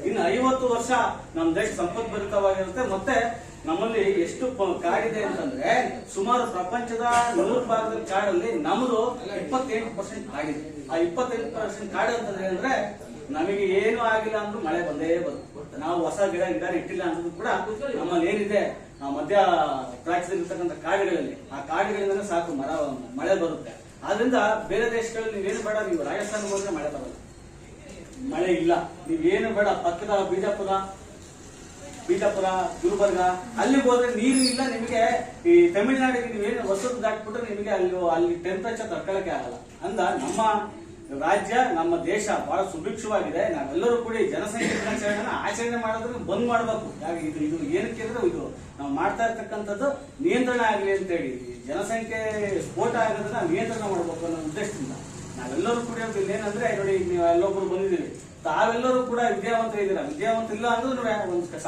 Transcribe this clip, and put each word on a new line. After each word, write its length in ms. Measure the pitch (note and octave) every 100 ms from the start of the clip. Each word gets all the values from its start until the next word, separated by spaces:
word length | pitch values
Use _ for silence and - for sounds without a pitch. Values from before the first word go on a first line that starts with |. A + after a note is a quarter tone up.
| -
ಇನ್ನು 140 | A3 A#3 B3
ಐವತ್ತು 300 | C4 C4 B3
ವರ್ಷ 160 | A#3 A#3+ A3+ G#3+ - - E4
ನಮ್ಮ 120 | E4 D#4+
ದೇಶ 100 | A3 -
ಸಂಪದ್ಭರಿತವಾಗಿರುತ್ತೆ. 1040 | F3 A3+ A3+ G#3 G3 G3+ G3 F#3+ F#3 B3+ G#3
ಮತ್ತೆ 240 | F#3+ C4+ A#3 A#3 - - - -
ನಮ್ಮಲ್ಲಿ 360 | F3+ A3 A3+ F#3+ F3 E3+
ಎಷ್ಟು 200 | - B3+ -
ಪ-, 180 | F#3 -
ಕಾಡಿದೆ 380 | - G#3+ A3 G#3+ -
ಅಂತಂದ್ರೆ 400 | - C4+ B3+ D4 B3 - - - F#3+
ಸುಮಾರು 280 | G#3+ B3 - F3+
ಪ್ರಪಂಚದ 500 | F3+ A#3+ A#3 A3+ A#3+ A#3+ A#3+ F3
ನೂರು 240 | G3+ B3+ A#3
ಭಾಗದ 300 | A3 A3 - -
ಕಾಡಲ್ಲಿ 380 | F#3+ G#3 F3 - D#3+ D#3
ನಮ್ಮದು 320 | A3 B3+ A3 B3 - G3 F#3+
ಇಪ್ಪತ್ತೆಂಟು 480 | D3+ C4 - A3 - G3
ಪರ್ಸೆಂಟ್ 300 | F#3+ G#3 - D3
ಕಾಡಿದೆ. 260 | D3+ D3 - D3 C3
ಆ 60 | E3 E3+
ಇಪ್ಪತ್ತೆಂಟು 440 | B3 B3 A#3 - -
ಪರ್ಸೆಂಟ್ 340 | G3+ - G#3 -
ಕಾಡು 160 | A3 A#3
ಅಂತಂದ್ರೆ 260 | G#3 F#3+ F#3+
ಅಂದ್ರೆ 220 | F3+ C4 A3+ G3+ - - - - D#3
ನಮಗೆ 280 | F#3 G3+ F#3+ G3
ಏನು 200 | A3 A#3 A3+
ಆಗಿಲ್ಲ 260 | A3 G#3+ G#3+
ಅಂದ್ರೂ 160 | G#3 G#3 -
ಮಳೆ 120 | E3+ E3+
ಬಂದೇ 200 | D3 D#3+ F3 -
ಬರುತ್ತೆ. 520 | - - - - C3+
ನಾವು 160 | D#3+ F3 E3
ಹೊಸ 140 | G3+ F#3+
ಗಿಡ 100 | F3 F3
ಗಿಡ 220 | D#3 F3+ E3+
ಇಟ್ಟಿಲ್ಲ 240 | - - F3
ಅಂದ್ರೂ 220 | E3 E3+ -
ಕೂಡ 80 | B3 - G#3+ - C#4 -
ನಮ್ಮಲ್ಲಿ 280 | - E4+ F#3+
ಏನಿದೆ 280 | G#3+ G3+ G3+ - - - -
ಆ 80 | C#3 D3+
ಮಧ್ಯ 180 | D3 G3+ B2 - - C3 B2+ - D#3+
ಪ್ರಾಚ್ಯದಲ್ಲಿ 360 | F3 F3 F3+
ಇರ್ತಕ್ಕಂಥ 300 | E3+ E3 F3 - E3
ಕಾಡುಗಳಲ್ಲಿ 500 | G3 F3+ E3 C3 - - -
ಆ 20 | -
ಕಾಡುಗಳಿಂದಲೇ 540 | E3 G3+ G3 G3 G3 -
ಸಾಕು 240 | E3+ E3 C#3
ಮರ 100 | C3+ D#3 C#3 B2+ - -
ಮಳೆ 160 | F3 G3
ಬರುತ್ತೆ. 300 | E3 - - - - - -
ಆದ್ರಿಂದ 320 | G#3 B3+ B3 G#3+ A3 E3
ಬೇರೆ 160 | G3+ A#3 A3+
ದೇಶಗಳಲ್ಲಿ 400 | A3 A3+ A3 G3+
ನೀವೇನು 260 | F#3+ A3+ G#3+
ಬೇಡ, 100 | G#3+ G3
ನೀವು 120 | E3+ -
ರಾಜಸ್ಥಾನ 420 | G3 G3+ G#3 G3+
ಹೋದ್ರೆ 180 | G3 - D#3
ಮಳೆ 120 | D3 C#3+
ಬರಲ್ಲ, 180 | B2+ - - - - - - - - - - B2+ C3+
ಮಳೆ 160 | D#3+ F3+ E3
ಇಲ್ಲ. 120 | E3+ D#3 - - D#3+
ನೀವೇನು 420 | D#3+ E3 G#3+ A3+ G3
ಬೇಡ, 80 | G3+ F#3 -
ಪಕ್ಕದ 320 | - G#3 G3+ F#3
ಬಿಜಾಪುರ, 400 | F#3 G#3 G3+ F#3+ F#3+ F#3+ - - - - - - - - - - - -
ಬಿಜಾಪುರ, 380 | F#3+ D4+ - F#3+ F#3 F3 -
ಗುಲ್ಬರ್ಗ 400 | F3 G3 G3+ F3+ F3+ F3+ - A3+
ಅಲ್ಲಿ 180 | B3+ C4+ B3
ಹೋದ್ರೆ 220 | A#3+ A#3+ G#3+
ನೀರು 240 | B3+ B3+ B3+
ಇಲ್ಲ 120 | C4+ B3+ A3+
ನಿಮಗೆ. 300 | A#3+ A3+ A3+ - - - E4+
ಈ 40 | F4 E4+ G3+
ತಮಿಳ್ನಾಡಿಗೆ 520 | B3+ C4 C4 A#3+ A#3 G#3+
ನೀವೇನು 260 | G3+ B3 F#3+
ಹೊಸದು 280 | G3 B3 A3+ G#3+
ದಾಟ್ಬಿಟ್ರೆ 400 | A3 G#3+ A#3 A3+
ನಿಮಗೆ 200 | G3+ G#3 F#3+
ಅಲ್ಲಿ, 180 | F3+ F3+ E3+ E3
ಅಲ್ಲಿ 180 | F3 E3+ F#3
ಟೆಂಪರೇಚರ್ 460 | G3 A#3 A#3 -
ತಡ್ಕೊಳಕ್ಕೆ 400 | - - G3 E3+ -
ಆಗಲ್ಲ. 180 | - - - - F4
ಅಂದ 120 | A3+ - - -
ನಮ್ಮ 160 | G#3+ A3 G#3+ - - - - - C#3 D#3+
ರಾಜ್ಯ, 280 | G3+ G#3 A#3+ - E3
ನಮ್ಮ 160 | E3+ E3+ E3
ದೇಶ 180 | G#3 G#3 - -
ಬಹಳ 120 | F3+ F#3+
ಸುಭಿಕ್ಷವಾಗಿದೆ. 720 | D#3+ F#3+ - G#3+ G3 D#3 E3 G#3+
ನಾವೆಲ್ಲರೂ 420 | C#3+ - E3+ A#3 A#3 A3+
ಕೂಡಿ 140 | A3 F#3
ಜನಸಂಖ್ಯೆ 400 | - G#3 A#3 - G#3
ದಿನಾಚರಣೆನ 500 | G#3 G#3 G#3 G#3 - - -
ಆಚರಣೆ 320 | G#3+ A#3 A#3
ಮಾಡೋದನ್ನ 360 | A3 A3 A#3 B3 -
ಬಂದ್ 180 | G#3 A#3+
ಮಾಡ್ಬೇಕು. 400 | A3+ A3+ G#3+ - -
ಯಾಕೆ 200 | - E3+ D3+
ಇದು, 100 | D3+ D3+
ಇದು 100 | E3 C#3+ F3+
ಏನಕ್ಕೆ 260 | A3+ A3+ A3
ಅಂದ್ರೆ 160 | A#3+ F3+
ಇದು 120 | - - - - -
ನಾವು 140 | C#3+ C#3
ಮಾಡ್ತಾ 260 | G3 G#3 A3+
ಇರ್ತಕ್ಕಂಥದ್ದು 600 | - - G#3+ G3+ G3+ C#4 - - -
ನಿಯಂತ್ರಣ 380 | F3+ A#3+ B3+ A#3+ A3
ಆಗ್ಲಿ 200 | G3+ G3 F#3+
ಅಂತೇಳಿ, 340 | F3 E3 C#3 B2 -
ಈ 20 | - B2+
ಜನಸಂಖ್ಯೆ 500 | E3 G#3 A3+ A3 A3 A3 G#3+ G3+ F3 -
ಸ್ಫೋಟ 280 | - A#3 A#3 A3
ಆಗೋದನ್ನ 340 | G3+ G#3 A#3 E3+
ನಿಯಂತ್ರಣ 300 | F#3+ A3+ A3+ G3+
ಮಾಡ್ಬೇಕು 300 | F3 E3 E3 E3
ಅನ್ನೋ 140 | E3 D3+
ಉದ್ದೇಶದಿಂದ 440 | G3 D#3+ D3 C3 - - - - -
ನಾವೆಲ್ಲರೂ 420 | B3+ E3+ G#3 A#3+ -
ಕೂಡಿ 160 | A3+ A3+
ಒಂದು 120 | G3
ಇಲ್ಲಿ 120 | F#3 G#3
ಏನಂದ್ರೆ 340 | G#3 A3 A3+ -
ನೋಡಿ, 160 | F#3+ F#3+ F3
ನೀವು 160 | F3 E3+
ಅಲ್ಲೊಬ್ರು 340 | E3+ G3 F#3+ F3
ಬಂದಿದ್ದೀರಿ, 360 | F3+ G3 E3+ - - - - -
ತಾವೆಲ್ಲರೂ 520 | - A3 A#3 B3+ B3+ B3
ಕೂಡ 100 | A#3 A3+ G#3
ವಿದ್ಯಾವಂತರು 440 | A3 A3+ A3+ G#3 F#3+
ಇದ್ದೀರಾ. 180 | E3 -
ವಿದ್ಯಾವಂತ 440 | - A3 A3+ A3 G#3
ಇಲ್ಲ 100 | A#3 A#3
ಅಂದ್ರೂ 340 | C4 B3 A3+ G#3 F#3 F3
ಒಂದು 220 | E3 D#3+